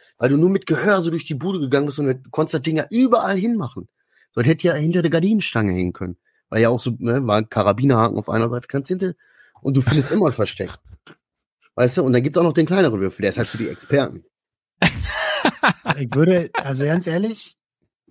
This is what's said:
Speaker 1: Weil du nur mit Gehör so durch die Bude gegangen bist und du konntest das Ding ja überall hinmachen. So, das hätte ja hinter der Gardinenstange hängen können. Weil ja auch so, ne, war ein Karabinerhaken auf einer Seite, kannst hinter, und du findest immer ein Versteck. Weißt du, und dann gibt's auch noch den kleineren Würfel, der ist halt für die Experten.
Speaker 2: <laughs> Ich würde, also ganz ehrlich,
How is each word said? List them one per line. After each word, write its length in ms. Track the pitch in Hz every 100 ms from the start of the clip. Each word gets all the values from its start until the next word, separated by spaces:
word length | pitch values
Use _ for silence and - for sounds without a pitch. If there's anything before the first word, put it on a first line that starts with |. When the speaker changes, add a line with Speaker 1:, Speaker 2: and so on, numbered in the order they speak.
| _ -
Speaker 1:
Weil 120 | 131
du 60 | 143
nur 140 | 180
mit 160 | 190 -
Gehör 340 | 151 180 196
so 80 | 165
durch 140 | 165
die 100 | -
Bude 260 | 139 170 190
gegangen 260 | 135 139 143
bist 120 | 143
und 60 | 139
du 240 | 131 -
konntest 240 | - 151
das 80 | 147
Ding 140 | 143 156
ja 100 | -
überall 460 | 226 254 226 196 196
hinmachen. 520 | 220 226 123 - - _ _ _ _
So, 60 | -
das 80 | 120
hätte 180 | 160 175
ja 60 |
hinter 280 | 156 156 175
der 80 | 160
Gardinenstange 600 | 160 185 220 - 117 101
hängen 200 | 90 90
können. 240 | - 90 87 _ _ -
Weil 140 | 110
ja 80 | 117
auch 100 | 123
so, 140 | 127 113
ne, 280 | 117 127 123
war 100 | 104
ein 120 | 110
Karabinerhaken 680 | - 101 101 139 117 113 101
auf 100 | -
einer 180 | 113 117
Seite, 180 | 123 -
kannst 200 | 139 139
hinter, 260 | 185 190 - _ _ _ _
und 160 | 139 135
du 60 |
findest 280 | 135 147 135
immer 160 | 220 160
ein 60 |
Versteck. 380 | 117 101 - 92 - - - - - _ _ _ _ _
Weißt 240 | - 123 156
du, 40 |
und 100 | 131
dann 80 | 123
gibt's 160 | 135 160
auch 40 |
noch 100 | 170
den 120 | 165 156
kleineren 340 | 185 160 107
Würfel, 220 | 95 -
der 80 | 98
ist 80 | -
halt 100 | 110
für 100 | 117
die 100 | 110
Experten. 560 | - - 139 110 - _ _ _ _ _ -
Speaker 2:
<laughs> 60 | - - - - 622 605 - - 254 - 226 147
Ich 140 | 127
würde, 360 | 135 165 180 160
also 300 | - 139 131
ganz 220 | 147 170 175
ehrlich, 500 | 165 214 220 - - _ _ _ _ _